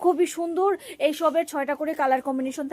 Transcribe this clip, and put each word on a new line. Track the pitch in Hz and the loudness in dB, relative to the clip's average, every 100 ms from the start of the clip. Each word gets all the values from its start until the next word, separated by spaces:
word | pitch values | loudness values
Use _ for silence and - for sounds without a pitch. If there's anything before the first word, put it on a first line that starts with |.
খুবই | 359 311 349 | 2 4 2
সুন্দর। | 330 339 339 392 392 494 339 | 0 -2 2 2 0 -6 -2
এই | 302 | 0
সবের | 302 320 311 - | 2 2 2 0
ছয়টা | 302 277 277 | -2 -2 -2
করে | 311 | -4
কালার | 311 269 262 | 0 2 2
কম্বিনেশন | 277 262 262 285 277 | 0 -4 -4 -6 -4